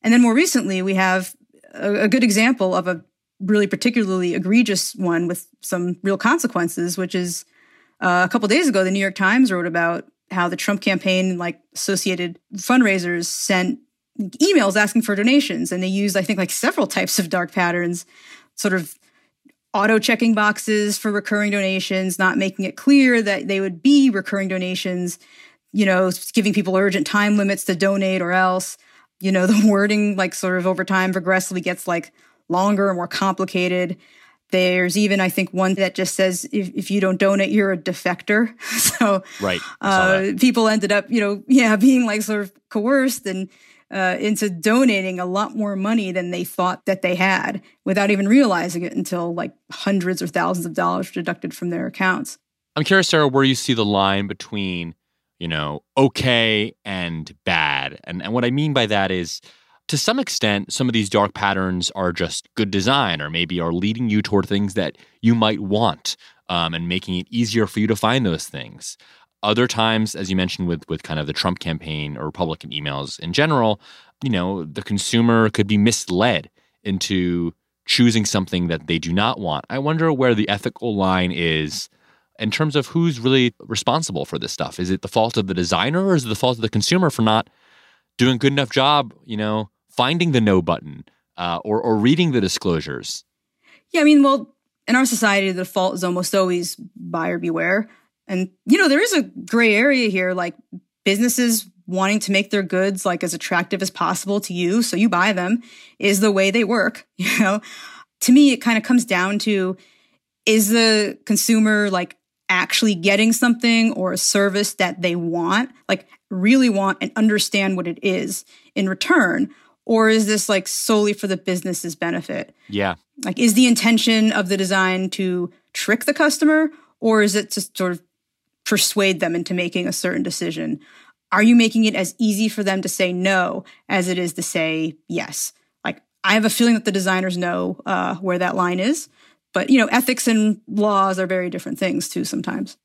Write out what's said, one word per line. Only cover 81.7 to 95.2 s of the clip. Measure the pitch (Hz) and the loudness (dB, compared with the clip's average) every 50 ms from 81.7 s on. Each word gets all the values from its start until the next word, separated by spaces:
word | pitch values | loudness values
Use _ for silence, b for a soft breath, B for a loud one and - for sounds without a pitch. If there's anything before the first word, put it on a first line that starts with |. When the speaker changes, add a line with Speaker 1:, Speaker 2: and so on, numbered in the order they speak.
| 73 - - - _ _ _ _ _ _ _ _ _ - | -6 -10 -12 -14 _ _ _ _ _ _ _ _ _ -6
Speaker 2:
in | 113 110 | -6 -6
terms | 107 - 156 156 135 | -2 -2 -2 0 0
of | 147 131 | -2 -2
who's | - - 165 170 170 147 120 | 0 -2 0 0 0 0 0
really | 113 131 135 135 123 120 - _ | 0 2 2 4 2 2 -2 _
responsible | - - 92 95 - - 120 160 165 - 95 73 69 | -12 -8 -6 -4 -2 0 0 0 -2 -4 -6 -6 -6
for | - - 71 | -6 -6 -8
this | - - | -8 -8
stuff. | - - 71 65 - - | -6 -6 -8 -8 -6 -6
Is | 90 90 | -2 -2
it | 95 90 | -2 -4
the | - - | -4 -2
fault | - 113 110 117 - | 0 2 0 2 0
of | 117 101 95 | -2 -2 -2
the | 95 | -2
designer | 87 90 82 98 82 95 131 156 180 190 | -2 -2 -2 0 0 0 0 0 0 2
or | 196 185 | 2 2
is | 156 127 | 2 0
it | 113 | -2
the | 107 | -4
fault | - - 127 127 | 0 0 0 0
of | 113 | 0
the | 110 110 | -4 -2
consumer | - 107 104 - 170 185 185 151 | -2 -2 0 2 2 2 2 0
for | - - | 0 2
not | 113 110 107 110 117 b b b b b b b b b b b b b b | 2 2 2 2 0 b b b b b b b b b b b b b b
doing | - 127 127 131 | 2 2 2 2
a | 117 | 2
good | 120 139 | 2 0
enough | 139 143 139 113 | 2 2 -2 0
job, | - 139 131 143 147 147 139 113 - _ _ | 0 0 2 4 2 2 0 -4 -10 _ _
you | - 110 | -10 -6
know, | 107 107 107 107 107 107 101 _ _ _ _ | -6 -4 -2 -2 -4 -6 -8 _ _ _ _
finding | _ - 123 131 160 170 175 170 | _ -2 0 0 0 0 0 2
the | 139 123 | 2 2
no | 110 107 98 92 | 4 4 4 2
button, | 85 82 85 - - 76 71 - - _ _ _ _ _ _ | 2 0 -4 -4 -6 -14 -18 -18 -20 _ _ _ _ _ _
uh, | - 90 87 85 85 - | -8 -6 -6 -6 -6 -4
or, | 107 107 113 | -2 -4 -2
or | - 117 110 | 2 2 2
reading | 107 104 123 151 160 180 165 | 4 4 4 4 4 2 2
the | 131 120 | 2 0
disclosures? | 98 92 - - - 98 85 80 73 78 67 62 50 - - - _ _ _ _ _ _ _ b b b b b b b | 0 0 -4 -2 -2 -2 -2 -2 -2 -6 -10 -10 -10 -10 -12 -12 _ _ _ _ _ _ _ b b b b b b b
Speaker 1:
Yeah, | - 339 | 0 4
I | 294 | 6
mean, | 302 302 285 | 6 8 8
well, | 277 277 277 269 - - _ _ _ _ _ _ _ | 6 6 4 2 -2 -8 _ _ _ _ _ _ _
in | - 233 | 0 2
our | 254 269 | 2 2
society, | 233 233 196 | 2 0 0